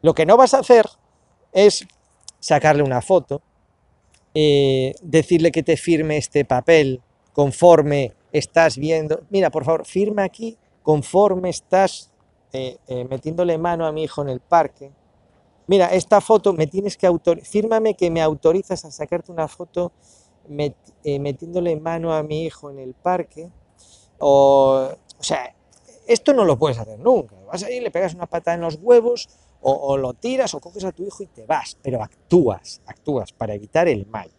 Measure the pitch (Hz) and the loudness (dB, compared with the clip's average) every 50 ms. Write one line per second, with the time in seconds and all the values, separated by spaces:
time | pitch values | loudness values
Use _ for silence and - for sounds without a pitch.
0 | - 165 151 - 160 160 208 240 262 240 - 277 202 - 247 233 214 - - _ | 2 0 2 2 4 6 6 6 6 6 4 0 4 6 6 6 6 2 -4 _
1 | _ _ _ _ _ _ _ _ _ _ _ 185 202 208 - - - - _ _ | _ _ _ _ _ _ _ _ _ _ _ 4 4 4 4 2 -10 -14 _ _
2 | _ _ _ _ _ - _ _ - - 156 147 135 156 151 147 147 135 127 123 | _ _ _ _ _ -20 _ _ -2 0 0 2 4 2 2 2 0 -2 -2 -4
3 | - - 190 175 - _ - 143 _ _ _ _ _ _ _ _ _ _ _ _ | 0 2 0 0 0 _ -12 -12 _ _ _ _ _ _ _ _ _ _ _ _
4 | _ _ _ _ _ _ _ 156 151 151 143 143 143 135 135 131 131 131 - - | _ _ _ _ _ _ _ 0 2 2 4 4 2 2 0 0 -2 -4 -8 -12
5 | - 165 135 160 143 - 175 165 160 170 135 165 135 - 160 - - - 170 147 | -12 0 0 0 2 2 0 2 2 2 0 0 0 0 -2 -2 0 0 0 0
6 | 156 156 151 151 - - _ 147 139 _ 131 123 123 - 165 160 147 135 131 123 | 0 -2 -4 -4 -6 -2 _ -2 0 _ -2 -2 2 4 4 4 4 0 -4 -8
7 | _ _ _ _ _ _ _ - 143 139 - - 165 175 170 160 143 147 147 143 | _ _ _ _ _ _ _ -2 -2 -2 0 4 6 6 6 6 4 0 -2 -2
8 | 135 113 - _ _ _ - 151 139 - _ 165 165 156 - 131 143 156 160 160 | -2 -4 -8 _ _ _ -6 -6 -6 0 _ 2 2 2 0 -2 -4 -2 -2 -2
9 | 156 151 156 165 156 _ 202 196 185 156 143 156 139 143 165 160 165 - - 185 | -2 -4 -6 -8 -6 _ -2 0 0 0 -2 -2 -2 -2 -2 -2 -4 -6 -4 -2
10 | 202 208 208 208 196 185 _ - 226 226 226 _ _ _ _ _ _ - 156 147 | -2 -2 -2 -2 -4 -4 _ -10 -14 -14 -14 _ _ _ _ _ _ 0 0 0
11 | - - - 185 208 202 190 185 185 180 151 - _ _ - 185 196 185 - - | -2 0 2 2 2 2 0 -2 -4 -6 -8 -8 _ _ 0 0 0 0 -2 -8
12 | - _ _ _ _ _ _ _ _ _ - 131 131 127 123 - _ - 127 123 | -20 _ _ _ _ _ _ _ _ _ -10 -10 -10 -10 -12 -16 _ -10 -10 -10
13 | 123 127 135 143 - 156 165 170 180 175 165 160 165 175 170 165 165 156 151 156 | -8 -8 -10 -10 -8 -8 -4 -4 -2 -2 -2 -2 -2 -4 -4 -2 -4 -6 -4 -6
14 | 160 147 - - 143 139 127 123 _ _ 175 170 151 139 _ _ 139 139 139 _ | -8 -8 -6 -8 -8 -6 -8 -10 _ _ 0 0 0 0 _ _ -20 -20 _ _
15 | _ _ _ _ _ _ _ _ _ _ _ _ _ - 185 196 180 175 180 185 | _ _ _ _ _ _ _ _ _ _ _ _ _ 0 2 2 2 2 0 -2
16 | 165 _ 214 202 - - 226 208 - 202 185 156 160 147 - 190 202 202 - _ | 0 _ 2 2 4 4 2 2 2 0 0 0 -4 -4 -4 -6 -6 -6 -6 _
17 | - 180 175 165 _ 175 170 165 - - - 208 208 226 226 220 220 220 208 _ | 0 0 0 2 _ -2 -2 -2 -6 -4 -4 -4 -2 0 -2 0 0 -2 -2 _
18 | 180 170 165 165 160 156 156 143 - 165 165 196 196 _ 190 - - 156 139 - | -2 -2 0 0 0 -2 -2 0 0 2 2 2 -2 _ -10 -10 -10 -16 -14 -14
19 | 151 - 175 175 170 - 175 165 156 147 - _ 175 _ _ 175 175 - _ _ | -10 -8 -8 -8 -8 -10 -8 -8 -8 -8 -8 _ -18 _ _ -6 -6 -6 _ _
20 | _ _ _ _ _ _ _ _ _ 151 147 143 151 143 - _ _ _ _ _ | _ _ _ _ _ _ _ _ _ -16 -8 -6 -6 -6 -8 _ _ _ _ _
21 | _ 151 143 139 143 143 135 - 170 165 170 180 175 175 160 151 156 165 165 165 | _ -6 -4 -4 -4 -6 -8 -8 -12 -8 -6 -4 -2 -2 -4 -4 -4 -8 -6 -6
22 | 165 165 160 156 151 151 151 156 165 160 - - - 143 139 139 131 127 127 _ | -4 -4 -4 -4 -4 -4 -6 -6 -8 -8 -10 -14 -20 -20 -18 -16 -16 -18 -18 _
23 | _ 180 185 180 165 _ _ 151 165 175 _ _ _ _ _ _ _ _ _ _ | _ -4 -2 -2 -4 _ _ -20 -20 -20 _ _ _ _ _ _ _ _ _ _
24 | _ _ _ _ 151 143 139 139 139 139 139 139 135 135 135 135 131 135 143 _ | _ _ _ _ 2 4 6 6 6 6 6 4 4 4 2 0 -2 -6 -10 _
25 | _ _ - _ - - 165 139 123 123 _ _ _ _ _ _ _ _ _ _ | _ _ -20 _ -6 -6 -6 -6 -6 -12 _ _ _ _ _ _ _ _ _ _
26 | _ - 233 226 _ - 277 247 208 170 143 117 151 151 123 113 110 107 110 107 | _ 0 0 2 _ 2 2 4 4 2 2 2 0 -2 -2 -4 -10 -14 -16 -4
27 | 143 233 254 202 131 107 101 92 95 101 147 185 202 220 247 247 240 214 - 170 | 0 2 2 2 0 -6 -16 -20 -18 -14 -12 -10 -10 -8 -8 -8 -8 -6 -4 -4
28 | 190 175 160 175 175 - - 170 - 170 170 170 170 165 156 151 180 233 247 240 | -4 -4 -6 -10 -12 -8 -8 -6 -4 -4 -4 -4 -6 -8 -8 -6 2 4 4 6
29 | 226 240 240 233 - _ _ _ _ _ _ _ - 131 135 143 143 139 139 139 | 6 2 -4 -4 -8 _ _ _ _ _ _ _ -2 -2 -2 -2 -2 -4 -2 -2
30 | 135 123 123 _ - 240 262 262 254 208 - - _ 175 _ 208 185 190 - - | -2 -6 -8 _ -6 -4 -2 -2 -2 -4 -4 -12 _ -16 _ -10 -10 -10 -10 -10
31 | 185 202 - - 202 - _ - 110 110 156 143 - - - _ _ 135 123 120 | -14 -14 -12 -14 -18 -18 _ -20 -6 -4 -4 -4 -4 -8 -18 _ _ -8 -6 -6
32 | 107 - _ _ _ _ 170 175 147 117 98 90 _ - - - _ - - _ | -8 -10 _ _ _ _ 2 2 2 2 -2 -4 _ -20 -20 -20 _ -20 -20 _
33 | _ - 147 123 101 - _ _ 123 107 104 101 104 104 _ 160 175 175 131 104 | _ -6 -6 -6 -6 -10 _ _ -8 -8 -8 -10 -12 -4 _ 0 0 0 0 -2
34 | 95 101 113 107 92 82 _ | -6 -10 -12 -14 -14 -14 _